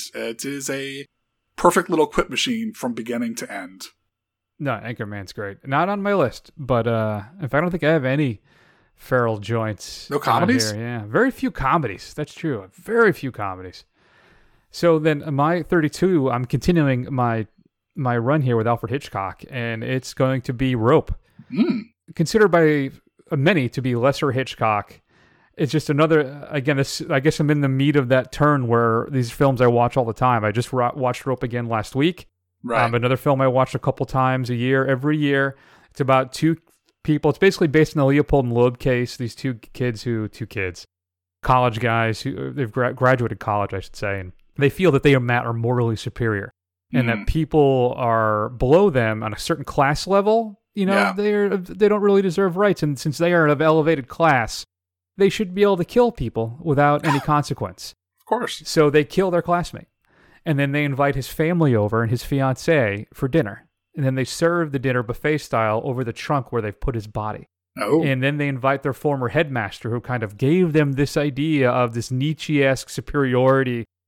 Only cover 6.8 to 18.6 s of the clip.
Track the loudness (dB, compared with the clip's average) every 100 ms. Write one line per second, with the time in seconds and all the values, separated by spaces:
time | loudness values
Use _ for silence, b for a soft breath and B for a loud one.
6.8 | 2 0 -2 -4 -8 -10 -4 -2 0 0
7.8 | 2 2 2 0 -2 -4 b b b b
8.8 | b _ -2 0 2 -2 -4 -4 -4 -6
9.8 | -12 -16 -6 -2 0 2 2 2 0 -4
10.8 | -8 -8 -2 0 0 -2 -6 -2 0 0
11.8 | 0 -6 -12 -10 -10 -6 -6 -4 -8 -16
12.8 | -2 2 2 0 -6 -8 -8 -8 -14 -18
13.8 | -20 b b b b b b b b 0
14.8 | 2 4 2 0 -2 0 0 0 0 0
15.8 | 0 0 2 2 2 -2 -2 -2 2 2
16.8 | 2 0 -2 -2 0 0 -6 _ _ _
17.8 | _ -6 -2 0 0 0 2 2